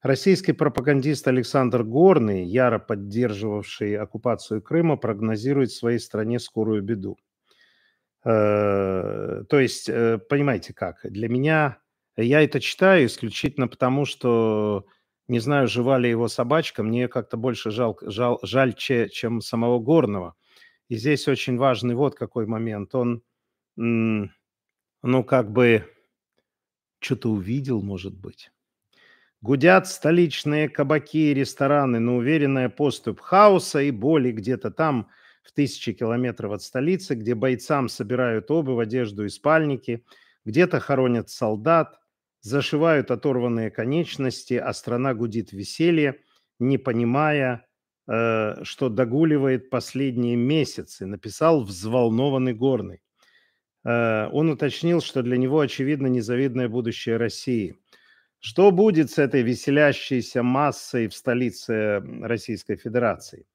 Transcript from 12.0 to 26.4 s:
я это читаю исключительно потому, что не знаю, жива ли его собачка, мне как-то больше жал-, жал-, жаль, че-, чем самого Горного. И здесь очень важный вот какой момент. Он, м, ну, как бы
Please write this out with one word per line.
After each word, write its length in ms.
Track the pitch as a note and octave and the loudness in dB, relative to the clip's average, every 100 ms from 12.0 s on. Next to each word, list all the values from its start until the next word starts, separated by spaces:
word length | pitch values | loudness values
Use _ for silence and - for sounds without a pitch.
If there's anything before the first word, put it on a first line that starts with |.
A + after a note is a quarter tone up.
| _ - | _ -2
я 260 | A#2 D3 | 4 4
это 160 | D3 C#3+ | 4 2
читаю 480 | - - F#3+ F#3 A#2+ | -4 2 6 6 4
исключительно 600 | - A2+ - C3+ - B2 | 0 -8 -4 -6 -2 -4
потому, 380 | - B2+ C3+ C#3 | 0 0 0 -2
что 800 | - B2+ A#2 A2 G#2+ G#2+ G2+ F#2+ _ _ _ - | -2 0 2 2 2 0 -2 -6 _ _ _ -4
не 120 | A#2+ | -4
знаю, 280 | A2+ C#3+ B2 | 0 2 2
жива 300 | A#2+ A#2+ C3 | 0 2 2
ли 120 | A#2+ | 2
его 180 | A2+ A#2 | 0 -2
собачка, 560 | - A#2+ D#3 - - | -2 0 0 0 -4
мне 240 | A2 A#2+ B2 | -2 -2 -2
как-то 300 | B2+ G#2+ A2+ | -4 -8 -4
больше 340 | B2+ A2+ A2+ | -4 -4 -6
жал-, 260 | G#2 A#2+ G#2 | -2 -2 -2
жал-, 380 | - G2+ A#2+ A#2+ | -10 -2 -2 -2
жаль, 300 | - B2+ C3 | -2 0 0
че-, 340 | G2+ - B2 G2+ | -2 -2 0 0
чем 320 | - A#2 A#2 | -4 -4 -6
самого 400 | - A#2 A#2 B2 | -4 -2 0 0
Горного. 560 | A2+ E3 A#2 G2+ F2 _ _ _ _ _ _ | 4 2 2 -2 -8 _ _ _ _ _ _
И 80 | A#2 | -4
здесь 300 | B2+ C#3 - | -2 0 0
очень 280 | C3 - B2 | -2 -2 0
важный 380 | C3+ A#2 B2 A#2+ | 2 2 -2 0
вот 200 | C#3+ - | -2 -2
какой 320 | A#2+ B2 G#2+ | -8 -6 -4
момент. 460 | A2 A2+ G#2+ G2 C3 | -4 -6 -8 -6 -4
Он, 280 | A#2+ A#2 _ _ _ _ _ - | -2 -4 _ _ _ _ _ -6
м, 560 | A#2 A#2 A2+ G#2+ G2 _ _ _ _ _ _ _ | -2 0 0 -2 -4 _ _ _ _ _ _ _
ну, 200 | B2+ C3 | 0 0
как 280 | A2+ C3+ G#2 | 2 2 2
бы 380 | G#2 A#2+ A2 - _ _ _ _ _ | 4 6 4 0 _ _ _ _ _